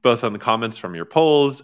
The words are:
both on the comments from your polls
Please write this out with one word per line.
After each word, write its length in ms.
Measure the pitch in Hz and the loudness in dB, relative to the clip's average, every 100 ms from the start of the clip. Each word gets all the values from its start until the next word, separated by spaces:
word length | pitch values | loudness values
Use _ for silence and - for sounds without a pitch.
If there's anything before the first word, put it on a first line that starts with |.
both 240 | 127 113 | 0 2
on 80 | 117 | -2
the 60 | 104 | -4
comments 400 | 117 113 113 110 | -2 -2 -2 -8
from 160 | 92 | -10
your 100 | 85 | -10
polls 580 | 82 160 160 147 139 135 | -4 0 4 4 2 -2